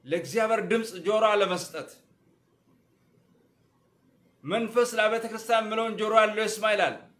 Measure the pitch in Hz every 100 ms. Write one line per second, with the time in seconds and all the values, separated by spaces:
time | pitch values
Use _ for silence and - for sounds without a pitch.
0 | 127 175 139 214 220 220 185 226 220 185
1 | 165 214 220 208 190 175 - 160 120 -
2 | _ _ _ _ _ _ _ _ _ _
3 | _ _ _ _ _ _ _ _ _ _
4 | _ _ _ _ 139 214 226 233 240 233
5 | 214 226 226 214 - 226 214 220 226 202
6 | 214 220 214 214 214 - 214 208 160 -
7 | -